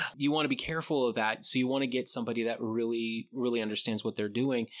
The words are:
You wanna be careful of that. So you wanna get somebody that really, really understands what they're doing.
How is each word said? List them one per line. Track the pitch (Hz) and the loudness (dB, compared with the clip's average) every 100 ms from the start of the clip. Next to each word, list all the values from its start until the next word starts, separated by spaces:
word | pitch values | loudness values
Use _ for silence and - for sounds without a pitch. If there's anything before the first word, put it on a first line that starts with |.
| - - | -4 0
You | 143 | 2
wanna | 151 147 | 4 2
be | 131 | 0
careful | - 160 156 147 123 | -2 -4 0 2 2
of | |
that. | 113 110 110 - | 2 0 0 0
So | 131 | 2
you | 127 | 2
wanna | 135 135 | 2 0
get | 127 123 | 0 0
somebody | - 117 113 | -2 -2 0
that | 113 117 | 0 -2
really, | 117 113 117 117 113 113 - | -2 0 0 0 -2 -4 -6
really | 131 123 117 | -2 0 0
understands | 107 107 - 110 | 0 -2 0 0
what | 113 104 | -2 -2
they're | 104 | -2
doing. | 107 135 127 113 - | 0 0 0 -2 -8